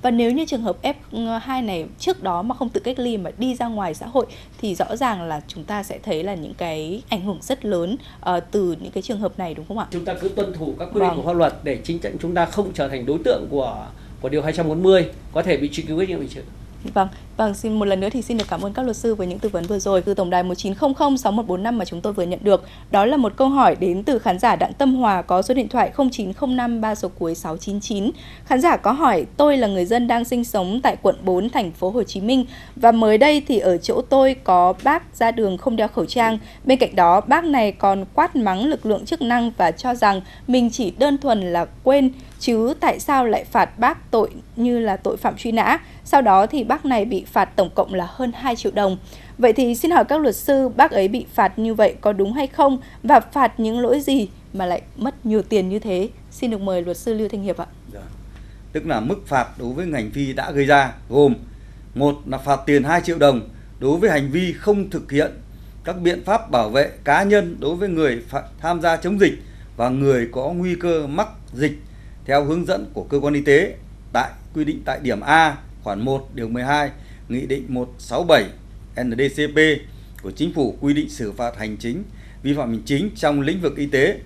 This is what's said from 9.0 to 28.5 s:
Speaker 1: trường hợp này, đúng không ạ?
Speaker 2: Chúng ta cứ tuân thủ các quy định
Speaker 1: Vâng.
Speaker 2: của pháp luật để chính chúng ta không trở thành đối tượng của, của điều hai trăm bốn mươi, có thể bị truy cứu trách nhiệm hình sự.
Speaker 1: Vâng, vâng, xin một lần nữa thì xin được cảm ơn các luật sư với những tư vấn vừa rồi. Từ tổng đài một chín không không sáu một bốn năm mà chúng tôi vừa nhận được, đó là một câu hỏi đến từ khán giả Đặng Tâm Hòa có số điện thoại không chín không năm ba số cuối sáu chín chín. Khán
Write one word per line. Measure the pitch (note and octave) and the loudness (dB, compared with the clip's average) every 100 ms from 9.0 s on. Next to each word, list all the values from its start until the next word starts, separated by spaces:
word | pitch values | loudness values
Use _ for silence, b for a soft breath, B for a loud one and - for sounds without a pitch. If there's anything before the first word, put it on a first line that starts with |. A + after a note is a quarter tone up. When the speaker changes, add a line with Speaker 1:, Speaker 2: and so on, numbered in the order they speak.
Speaker 1:
trường | F#3 G#3 | -6 -6
hợp | G3+ F#3+ | -6 -6
này, | F3+ | -10
đúng | D#3 D#3 | -10 -10
không | G#3+ | -10
ạ? | G3 | -6
Speaker 2:
Chúng | F3 E3 | -8 -6
ta | |
cứ | F3 F#3+ | -6 -4
tuân | G3 G3 | -4 -6
thủ | E3+ D3 - | -4 -8 -8
các | F3 | -6
quy | G#3 | 0
định | F#3 | 0
Speaker 1:
Vâng. | E3 | 0
Speaker 2:
của | |
pháp | C#3 | -2
luật | F3 D#3 - | 2 2 0
để | D3 C3 | -6 -6
chính | - E3+ - - | -4 -6 -6 -6
chúng | E3 | -4
ta | F3 E3 | 0 0
không | G3+ G3 | 0 -4
trở | - C#3 | -2 -4
thành | C3 B2 | -4 -2
đối | D#3 - | -2 0
tượng | - - | 0 0
của, | C#3+ B2+ A2 A2 - B B | -4 -4 -6 -12 -16 B B
của | C3+ | -4
điều | D3+ | -2
hai | D3 | -2
trăm | D#3 E3 | -2 -2
bốn | D#3 | 2
mươi, | F#3 F#3+ D#3+ - - | 6 6 6 -6 -6
có | D#3 | -4
thể | E3+ D3 | 0 0
bị | D3 | 0
truy | D#3 | -4
cứu | D#3 D#3 | -4 -2
trách | F#3 | -2
nhiệm | E3+ | -4
hình | C3+ | -6
sự. | C3 - - - - - | -10 -16 -18 -18 -14 -6
Speaker 1:
Vâng, | - F#3+ B B - | -2 -2 B B -4
vâng, | A3 | -2
xin | G3+ A3+ | -2 -4
một | G#3+ G3+ | -2 0
lần | F#3+ | 0
nữa | G3 | -2
thì | B3 | -6
xin | G#3+ A#3 | -4 -4
được | G#3 | -2
cảm | E3+ | -4
ơn | G3 | -6
các | G#3 | -4
luật | B3+ G#3+ | -4 -2
sư | A#3 G#3+ | -2 -2
với | F3+ | -4
những | F#3 | -4
tư | G#3+ | -4
vấn | F#3+ | -4
vừa | E3+ G#3 | -4 -4
rồi. | G3+ G3 | 2 0
Từ | F#3 | 2
tổng | G3+ F3+ | -2 0
đài | F3+ | 0
một | F3+ F3+ | 0 -4
chín | G3+ | -6
không | G3 D4 | -2 -2
không | C4+ C#4+ C4 | 2 2 2
sáu | A3+ | 0
một | G#3 G3 | -2 -2
bốn | F3+ | -2
năm | G#3+ A#3+ | -2 -4
mà | F3+ | -4
chúng | E3+ | -6
tôi | G#3+ | -6
vừa | G#3 | -4
nhận | F3 F3+ | -4 -2
được, | G3+ F#3+ B B B | 2 2 B B B
đó | G3+ G#3 | 2 4
là | D4 | 2
một | A3+ - | 0 2
câu | C4+ | 2
hỏi | C#4 A3 D#3 | 6 4 4
đến | F3+ F3+ | 0 -2
từ | G#3+ B3 | 0 0
khán | - F3+ | 0 2
giả | A#3 F3 | 2 2
Đặng | F#3 | 0
Tâm | - C#4 B3+ | 2 2 4
Hòa | A#3+ F#3+ | 2 2
có | E3+ F3+ | 2 0
số | G3+ | 2
điện | C4 G#3 | 0 0
thoại | B3 F#3+ | 0 0
không | - B3+ | 2 0
chín | B3 G3 | 0 -8
không | G3+ C#4 B3+ | -4 -2 -2
năm | A#3+ A#3 | -2 -2
ba | A3 G#3+ | -2 -2
số | F#3 | -6
cuối | - E3 E3 | -4 -4 -4
sáu | F3 E3 | -6 -8
chín | - G3+ | -6 -6
chín. | - G3+ G#3 B B B | -4 -2 -2 B B B
Khán | - | 0